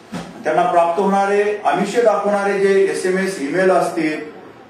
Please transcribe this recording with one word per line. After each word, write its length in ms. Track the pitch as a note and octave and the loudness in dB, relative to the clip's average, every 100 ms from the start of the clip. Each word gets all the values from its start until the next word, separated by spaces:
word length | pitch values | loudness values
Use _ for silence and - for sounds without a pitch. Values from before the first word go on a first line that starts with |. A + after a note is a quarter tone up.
| - F3 - - | -16 -14 -14 -10
त्यांना 180 | D3+ E3 | -2 0
प्राप्त 400 | F3 E3+ E3+ E3+ | 2 4 2 2
होणारे 580 | G3 G3 G3 G3+ G#3 G#3 | 2 2 2 2 0 0
आमिष 320 | - F3 G3+ A#3+ | -2 -2 0 2
दाखवणारे 640 | A3+ G3+ G3+ G3+ G3 G3 | 2 2 0 0 0 0
जे 200 | G3 G3 F#3+ | 2 4 2
एसएमएस, 500 | - F#3 F#3 F#3+ - | 0 -2 -2 -2 -4
ईमेल 280 | C#3 F3 F#3+ | -4 0 2
असतील 500 | F3 E3+ E3+ D#3 D3+ - - - - | 2 0 -2 -4 -4 -10 -16 -20 -20